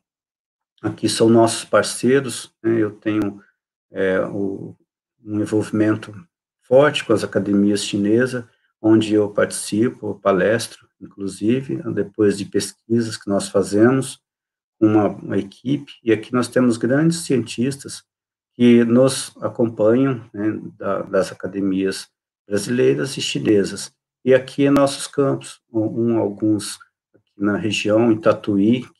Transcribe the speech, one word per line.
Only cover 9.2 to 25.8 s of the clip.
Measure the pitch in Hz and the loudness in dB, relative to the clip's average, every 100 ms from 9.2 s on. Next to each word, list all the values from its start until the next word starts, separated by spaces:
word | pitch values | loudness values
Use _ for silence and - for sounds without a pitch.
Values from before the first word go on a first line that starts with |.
| 104 | 0
participo, | - 135 - - 104 123 - 104 98 | 0 -2 -4 -6 -2 -2 -4 -10 -4
palestro, | 101 95 92 117 - - _ _ | 0 2 2 0 -4 -14 _ _
inclusive, | - - 98 87 104 131 135 - 113 | -20 -10 -10 -4 -2 0 -2 -8 -6
depois | 110 98 - 104 98 | -6 -4 0 0 0
de | 95 | -2
pesquisas | 101 - - - 117 113 113 | -4 -4 -8 -4 -2 -2 -6
que | - | -4
nós | 98 95 | -4 -2
fazemos, | 104 92 101 117 135 135 - _ _ _ _ _ - | -2 0 4 4 4 -2 -10 _ _ _ _ _ 0
uma, | 110 107 101 | 2 4 2
uma | - 85 101 | -2 -6 -4
equipe, | 98 - 123 143 - - | -6 -8 -6 -6 -6 -8
e | 117 | -2
aqui | 107 - | -2 0
nós | 123 120 | -4 -2
temos | 127 123 113 | 2 2 2
grandes | 117 139 165 170 - | 0 2 2 0 -2
cientistas | 131 113 - 135 139 113 - _ _ _ _ _ | -4 -4 -4 -4 -6 -12 -16 _ _ _ _ _
que | - 120 117 117 | 2 6 6 6
nos | 120 135 135 - - | 4 4 2 -8 -8
acompanham, | 104 - 117 113 107 123 135 117 110 | -8 -2 -2 2 2 4 2 -2 -8
né, | 104 107 101 - - | -6 -4 -4 -8 -10
da, | 101 95 | -6 -6
das | 92 98 90 | -2 -2 -2
academias | - 92 101 98 95 95 92 - _ _ _ - | -4 -10 -4 -4 -2 -2 -4 -12 _ _ _ -6
brasileiras | 101 104 123 131 139 139 135 | -4 -2 0 2 0 -4 -6
e | |
chinesas. | 131 143 127 104 92 98 - _ _ _ | -6 -4 2 2 0 -6 -14 _ _ _
E | 127 | 2
aqui | 127 131 - 139 | 2 2 -2 2
em | |
nossos | 139 139 - - | 4 2 -2 -8
campos, | - 139 135 - - _ | -2 -2 -2 -8 -20 _
um, | 113 | -4